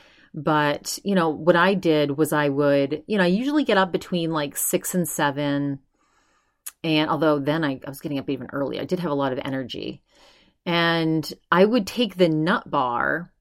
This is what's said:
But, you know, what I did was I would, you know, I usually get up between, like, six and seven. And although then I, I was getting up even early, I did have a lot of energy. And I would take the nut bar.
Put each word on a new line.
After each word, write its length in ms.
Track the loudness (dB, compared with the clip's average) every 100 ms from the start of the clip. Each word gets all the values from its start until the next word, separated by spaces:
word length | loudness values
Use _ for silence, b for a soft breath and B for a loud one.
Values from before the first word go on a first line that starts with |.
| b b b
But, 640 | -6 0 2 2 -2 -6 -8
you 120 | -2
know, 160 | 0 0
what 260 | 0 2 4
I 180 | 4
did 420 | 2 2 2 2 2
was 160 | 0
I 180 | 2 0
would, 540 | 2 4 4 2 -2 -2
you 100 | 0
know, 80 |
I 40 | 2
usually 360 | 2 2 0
get 140 | 2 2
up 120 | 2
between, 420 | -2 -4 -4 -2
like, 240 | -2 -4 -4
six 380 | -2 -2 -2
and 140 | -2 -2
seven. 720 | 0 -2 0 -2 -2 -2 -6 _ _ _ _ _ _ _ _ -20 -8
And 260 | 0 0 2
although 280 | 2 2 2
then 260 | 0 0
I, 160 | -2 -4
I 40 | -10
was 120 | -12
getting 180 | -8 -6
up 100 | -4
even 200 | -6 -6
early, 260 | -6 -4 -6
I 60 |
did 160 | -4 -4
have 100 | -2
a 40 |
lot 180 | -2 -2
of 80 | -4
energy. 600 | -6 -6 -8 -10 -10 -12 b b b b b b -2
And 680 | 0 2 2 0 -2 -4 -12 _
I 140 | 4
would 220 | 4 4 -2
take 300 | -4 -4 2
the 120 | 2
nut 420 | 2 0 -2 -2
bar. 600 | -2 -2 -2 -2 -2 -6 _